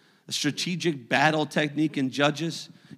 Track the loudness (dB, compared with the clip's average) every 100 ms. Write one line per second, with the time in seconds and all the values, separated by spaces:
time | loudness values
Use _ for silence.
0 | _ _ -10 -2 -2 -2 -4 -2 -2 -2
1 | 0 4 4 4 0 0 -2 0 0 0
2 | -2 2 2 2 -6 -6 -12 -20 -20